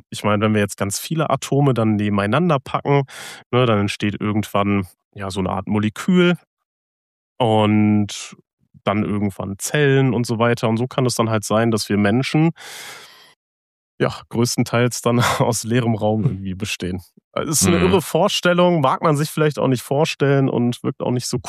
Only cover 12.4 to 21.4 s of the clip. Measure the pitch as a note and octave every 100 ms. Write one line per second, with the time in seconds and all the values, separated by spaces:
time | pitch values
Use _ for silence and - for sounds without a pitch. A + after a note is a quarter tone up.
12.4 | E3 - - - - - - - - _
13.4 | _ _ _ _ _ - C2+ - - A2+
14.4 | A#2+ - A#2+ A#2+ B2 - A#2+ A#2+ - -
15.4 | A#2+ A2 A2 B2 A#2 G#2+ G#2+ A2 B2 F#2+
16.4 | G2 F#2 - - F#2 F2+ - _ _ -
17.4 | - D3 F#3 E3+ F#3 F#3+ - D#3+ G3+ -
18.4 | F3+ F3 F3+ E3+ C3 F#3 E3 D3 D3+ D#3+
19.4 | D#3 G#2+ C3+ B2+ - C#3 D#3+ - C#3 C#3
20.4 | C3+ A#2+ A#2+ - - - A#2+ B2 - B2